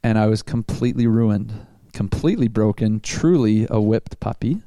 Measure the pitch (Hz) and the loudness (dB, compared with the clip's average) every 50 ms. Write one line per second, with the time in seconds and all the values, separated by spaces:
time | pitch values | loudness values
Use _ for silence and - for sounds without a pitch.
0 | - 117 110 110 107 107 110 104 - - - 120 104 - - - 123 123 - - | 0 2 2 2 4 2 2 0 -2 -4 -6 -4 -4 -4 -4 -2 -2 -2 0 2
1 | 120 117 110 113 117 107 104 101 104 113 104 - - - - _ - - - - | 2 2 4 4 2 2 2 0 -2 -6 -10 -12 -14 -18 -20 _ -20 -20 -8 -6
2 | 104 95 - - - 156 208 233 131 110 98 107 107 107 101 - 117 107 107 107 | -4 -4 -4 -2 0 0 0 2 0 0 2 2 0 0 0 0 0 0 -2 -2
3 | - - - - - 160 180 156 120 107 107 107 110 - - 110 107 104 113 110 | -4 -6 -6 0 2 2 4 4 4 4 2 2 0 0 0 0 2 2 2 0
4 | - - - - - 107 113 - - 117 156 220 - | -2 -6 -14 -8 -8 -8 -6 -4 -4 -4 -4 -4 -6